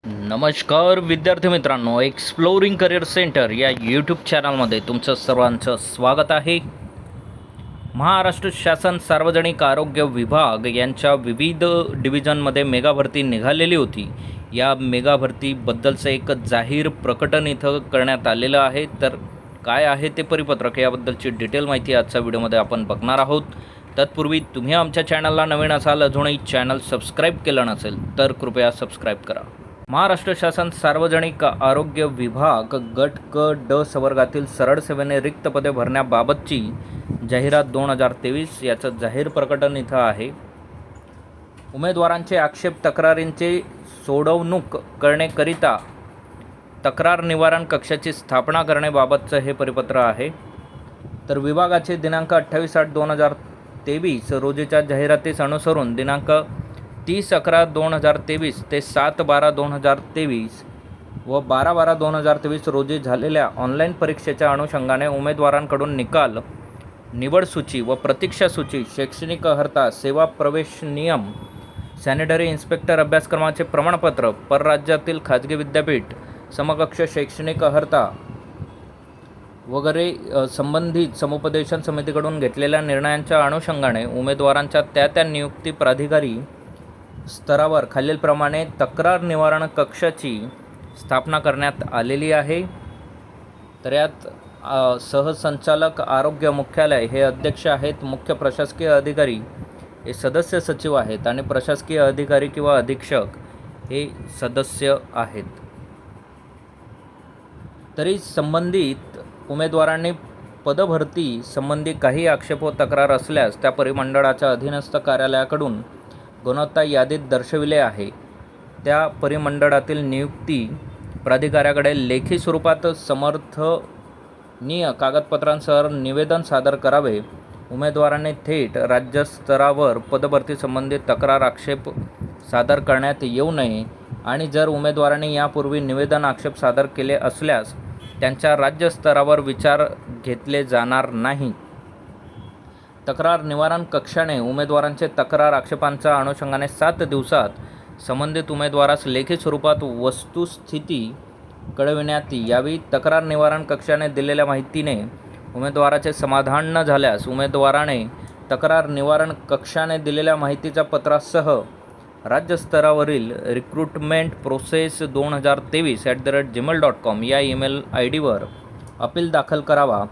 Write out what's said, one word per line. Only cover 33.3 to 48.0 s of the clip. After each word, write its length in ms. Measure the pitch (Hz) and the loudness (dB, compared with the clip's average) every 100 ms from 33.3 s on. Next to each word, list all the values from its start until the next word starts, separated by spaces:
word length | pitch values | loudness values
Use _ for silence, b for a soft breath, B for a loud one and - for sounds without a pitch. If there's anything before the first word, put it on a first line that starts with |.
क 40 | 147 | 0
ड 340 | 151 143 120 | 0 0 0
सवर्गातील 760 | 139 147 139 135 135 127 147 139 | 0 0 0 0 2 2 0 -6
सरळ 340 | - 127 147 | 0 2 2
सेवेने 400 | 147 143 139 139 | 0 -4 0 0
रिक्त 280 | 139 147 151 | -2 -4 -2
पदे 220 | 139 139 | 0 -2
भरण्याबाबतची 1000 | 131 120 135 127 117 120 147 - 139 107 - B B B - 113 | -2 0 0 2 2 2 0 0 -4 -4 -8 B B B -8 -2
जाहिरात 340 | 123 139 147 | 0 4 4
दोन 260 | 139 131 139 | 2 -2 -2
हजार 220 | 127 127 | 2 2
तेवीस, 520 | 120 127 139 160 - | 0 -4 -4 -6 -6
याचं 240 | 131 117 135 | -2 -2 -4
जाहीर 400 | 117 113 123 147 | -4 -4 -2 -2
प्रकटन 480 | 147 135 143 143 139 | -2 0 2 0 0
इथं 200 | 117 131 | -2 2
आहे. 340 | 120 104 120 151 - - - - - - - - - - - - - | 2 0 -6 -10 -20 -20 -20 -20 -20 -20 -20 -20 -20 -20 -20 -20 -16
उमेदवारांचे 600 | 131 165 170 170 170 170 180 | -6 -2 2 2 0 0 2
आक्षेप 500 | 151 - 180 160 160 | 2 0 -6 0 -2
तक्रारींचे 760 | 147 160 160 165 156 170 175 - - - - - | 4 4 4 0 -2 0 0 -4 -18 -20 -14 -2
सोडवणूक 720 | 139 151 170 170 180 - - | 0 2 2 2 -2 -4 -10
करण्याकरिता 1000 | - - 147 151 160 160 151 165 151 107 - - - - - - - - - - 139 | -12 0 2 2 0 0 -2 2 2 2 -4 -20 -20 -20 -20 -20 -20 -20 -20 -4 -4
तक्रार 340 | 135 165 175 | 0 2 2
निवारण 440 | 165 160 160 165 | 0 4 4 4
कक्षाची 480 | 165 147 - 156 | 0 -2 0 -4